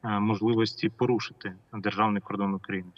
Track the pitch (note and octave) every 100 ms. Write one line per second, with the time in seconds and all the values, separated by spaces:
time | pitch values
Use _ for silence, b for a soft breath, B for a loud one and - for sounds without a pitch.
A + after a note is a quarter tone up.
0 | A2+ G2+ G#2+ G#2 A2 A2+ A2 - A2+ -
1 | B2 A#2 - - G2+ F#2 _ A2 G2+ F#2+
2 | G#2+ G2+ - G2+ G2 G2 - G2 F2+